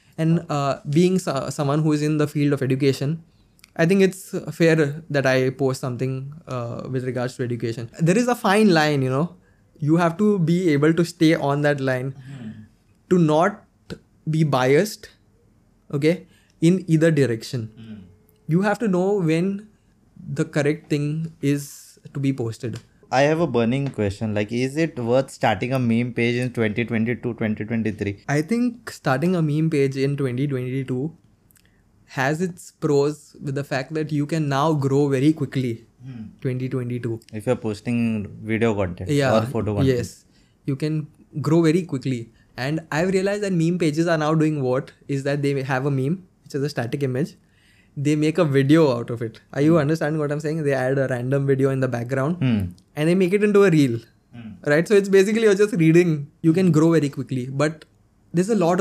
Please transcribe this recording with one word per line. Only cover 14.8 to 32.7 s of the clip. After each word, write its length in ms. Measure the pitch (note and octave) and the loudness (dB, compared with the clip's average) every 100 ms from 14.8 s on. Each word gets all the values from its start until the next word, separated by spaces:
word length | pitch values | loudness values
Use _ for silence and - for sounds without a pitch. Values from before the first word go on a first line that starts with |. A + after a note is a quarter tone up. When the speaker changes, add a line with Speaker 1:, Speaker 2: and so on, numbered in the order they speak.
| G#3+ - - _ _ _ _ _ _ _ - | 2 -4 -18 _ _ _ _ _ _ _ -8
Speaker 1:
okay, 320 | D3 D3+ F#3 - _ _ _ | -2 0 0 -6 _ _ _
in 240 | E3 F#3 F3+ | 2 2 2
either 240 | D#3+ E3 | 2 4
direction. 580 | D3 B2 A2+ - B2+ A2 A#2 | 4 2 -2 -6 -8 -8 -14
Speaker 2:
Mm. 200 | A2 G#2 F2+ _ _ _ - | -18 -18 -20 _ _ _ -2
Speaker 1:
You 140 | E3 | 0
have 180 | G#3 G3+ | 0 0
to 80 | A3+ | 0
know 320 | F3+ F#3+ G#3 | 0 0 0
when 480 | D#3+ D#3+ F#3+ G3+ - _ _ _ _ - - C#3+ | 0 0 -2 -4 -12 _ _ _ _ -20 -8 -6
the 20 | D#3+ | -2
correct 440 | D#3+ C#3+ D#3+ - | -2 -2 -2 -4
thing 440 | D3 D3 D#3 D#3+ - | -4 -2 -4 -8 -4
is 580 | C#3 C#3+ C#3+ - - _ - | -2 -2 -4 -16 -20 _ -14
to 60 | C#3+ | -4
be 140 | C#3 | -4
posted. 460 | C3 A#2 A2 A#2 A2+ - _ _ | -2 -6 -8 -10 -10 -14 _ _
Speaker 2:
I 100 | B2 | 2
have 180 | C#3+ D#3 | 2 2
a 80 | E3 | 0
burning 400 | A#2+ A2+ C3+ C#3 A#2 | 0 0 0 -4 -2
question. 360 | G2+ G2 A2 | -2 -2 -4
Like, 180 | G#2 G#2 | -2 -2
is 240 | A#2+ C3 D3 | -2 -2 -2
it 220 | E3 B2 | -4 -2
worth 300 | A#2 B2+ C3+ | 0 0 0
starting 400 | - B2 G2+ B2 | -2 0 0 -2
a 80 | C3 | 0
meme 340 | A#2+ A2+ A#2+ | 0 0 0
page 220 | A2+ A#2 A#2+ | -2 0 0
in 160 | B2+ | -2
twenty 320 | A#2+ A2 G#2 | -2 -2 -2
twenty-two, 500 | A#2 A#2 A2+ G#2+ B2 A2 | -2 -2 -2 -4 -6 -4
twenty 280 | A2 G#2+ | -4 -4
twenty-three? 600 | G#2+ A#2 A2 F#2+ G2+ G2 - | -4 -4 -4 -4 -6 -6 -4
Speaker 1:
I 140 | D3 | -2
think 480 | D#3+ A#3 B3 A#3+ - | -2 -2 -2 -6 -14
starting 460 | - D3+ C3 E3+ F3+ | -8 -2 0 0 0
a 60 | |
meme 280 | D#3 D3 D#3+ | 0 0 0
page 260 | D3 C3+ C3+ | 2 0 0
in 220 | C3+ C#3 | -2 -2
twenty 300 | C3+ B2 C#3+ | -4 -2 -4
twenty-two 680 | C3 B2+ C3 C3 B2+ D#3 - _ _ _ _ _ _ _ _ _ - | -4 -4 -6 -4 -4 -6 -10 _ _ _ _ _ _ _ _ _ -4
has 240 | C3+ D#3 | -2 -2
its 300 | F#3 F3+ - | -4 -8 -18